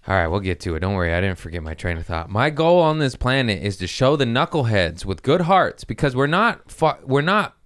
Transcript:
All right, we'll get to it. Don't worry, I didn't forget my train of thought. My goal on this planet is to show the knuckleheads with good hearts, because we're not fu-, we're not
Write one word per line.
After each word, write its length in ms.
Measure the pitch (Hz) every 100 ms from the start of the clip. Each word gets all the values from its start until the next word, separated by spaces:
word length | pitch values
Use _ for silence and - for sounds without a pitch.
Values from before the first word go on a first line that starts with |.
| -
All 60 |
right, 140 | 95 82
we'll 120 | 95
get 200 | 92 87
to 140 | 92
it. 60 | 78
Don't 140 | 92
worry, 180 | 101 85
I 80 | 85
didn't 180 | 95 90
forget 240 | 85 85
my 120 | 80
train 220 | 80 92 82
of 100 | 82
thought. 240 | 85 82
My 180 | 101 139
goal 320 | 151 165 175
on 180 | 160 156
this 180 | 143 110
planet 460 | 123 135 123 95
is 140 | 101 95
to 80 | 92
show 300 | - 131 151
the 80 |
knuckleheads 800 | 127 120 165 165 117 107 85 82
with 180 | 101 95
good 200 | - 170
hearts, 420 | 170 190 131 -
because 300 | - 107 147
we're 140 | 123 139
not 420 | 170 226 180 -
fu-, 220 | - 160 -
we're 180 | - 135
not 340 | 151 208 170 _